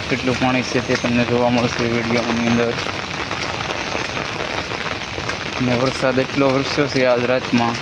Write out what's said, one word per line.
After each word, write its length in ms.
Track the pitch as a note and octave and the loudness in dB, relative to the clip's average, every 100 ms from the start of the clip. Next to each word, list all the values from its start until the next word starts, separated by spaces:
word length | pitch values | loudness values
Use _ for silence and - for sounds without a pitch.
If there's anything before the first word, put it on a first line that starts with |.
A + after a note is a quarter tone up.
કેટલું 320 | - C3 B2+ A#2+ | -2 -2 0 2
પાણી 260 | B2+ B2+ | 2 0
છે 180 | A#2 C3 | 0 -2
તે 160 | A#2 B2 | 0 0
તમને 280 | B2 A#2+ | 2 2
જોવા 260 | A#2 B2 B2 | 2 4 4
મળશે 340 | A#2+ A#2+ - | 4 2 0
વીડિયોની 600 | A#2+ A#2 A2+ A#2 A#2 A#2 A#2 | 0 0 2 0 2 0 2
અંદર. 260 | A#2 A#2 A#2+ - - - - - - - - - - - - - - - - - - - - - - - - - - - - | 2 2 0 -4 -4 -6 -6 -6 -4 -4 -4 -4 -4 -4 -4 -4 -6 -6 -6 -6 -6 -6 -6 -6 -6 -6 -6 -6 -6 -6 -2
ને 160 | B2+ A#2+ | 0 2
વરસાદ 420 | C3 - C3+ B2+ | 0 0 0 2
એટલો 300 | C3 C#3+ C#3 | 0 2 2
વરસ્યો 380 | C3 C3+ - C#3+ | 2 0 0 0
છે 200 | C3+ B2+ | 2 4
આજ 180 | B2 | 4
રાતમાં 520 | A#2+ B2+ B2+ A#2+ A#2 A#2 | 2 0 2 2 2 0